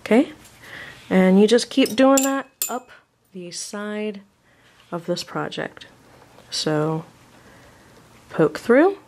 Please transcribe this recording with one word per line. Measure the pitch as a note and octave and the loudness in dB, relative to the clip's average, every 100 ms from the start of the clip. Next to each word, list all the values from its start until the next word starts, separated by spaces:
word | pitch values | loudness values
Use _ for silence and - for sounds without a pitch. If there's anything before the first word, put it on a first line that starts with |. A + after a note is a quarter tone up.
Okay, | - A3 E4 - - _ - - - - - | 2 2 2 -8 -20 _ -20 -20 -20 -20 0
and | F#3+ F#3 F#3+ | 2 6 6
you | G#3 | 6
just | A#3 - | 4 0
keep | - C4 | 0 0
doing | G#3+ C4 C4+ | 4 4 4
that | C4+ C4+ - _ - | 2 -4 -8 _ -10
up | B3 B3 - _ _ _ | -10 -12 -20 _ _ _
the | F#3 F3 | -16 -14
side | E3+ - G#3 G#3 G#3 G#3+ G3 _ _ _ _ _ _ _ | -14 -12 -12 -10 -8 -8 -10 _ _ _ _ _ _ _
of | E3+ | -12
this | E3+ F3 | -6 -8
project. | - D#3 D3+ - - - - _ _ - _ - - | -6 -8 -8 -8 -12 -12 -20 _ _ -20 _ -20 -12
So | - D#3 D3+ D#3 D#3+ - _ _ _ - - - _ _ - _ _ _ | -6 -4 -2 -2 -4 -10 _ _ _ -20 -20 -20 _ _ -20 _ _ _
poke | - D3+ - | -2 -2 -2
through | - B3 F4+ G4+ | 2 4 4 0